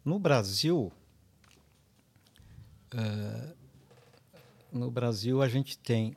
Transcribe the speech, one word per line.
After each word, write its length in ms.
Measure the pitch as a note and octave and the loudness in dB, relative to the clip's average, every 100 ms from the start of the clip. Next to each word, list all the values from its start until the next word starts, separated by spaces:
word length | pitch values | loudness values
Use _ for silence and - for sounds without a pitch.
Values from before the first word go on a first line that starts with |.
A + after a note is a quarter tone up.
| C#3 | -2
no 140 | G3 | 0
Brasil, 720 | E3+ C3+ G2 G2 D#3 E3+ G2 - _ _ _ _ _ - _ _ _ _ _ _ _ _ - - - - - | 4 4 2 0 0 0 -2 -8 _ _ _ _ _ -20 _ _ _ _ _ _ _ _ -20 -20 -20 -20 -10
ah, 640 | A#2+ A2 G#2 G#2 A2 C#3 - - - - - - - _ - - - - | -4 -4 -2 -6 -8 -10 -16 -20 -20 -20 -20 -20 -20 _ -20 -20 -20 -10
no 180 | B2 B2 | -4 -4
Brasil 520 | A#2+ A#2+ G#2+ A2+ C3 | 0 0 0 0 2
a 80 | C3+ | 4
gente 280 | B2+ C#3 - | 2 -2 -6
tem, 380 | - A#2 A2 | 0 0 0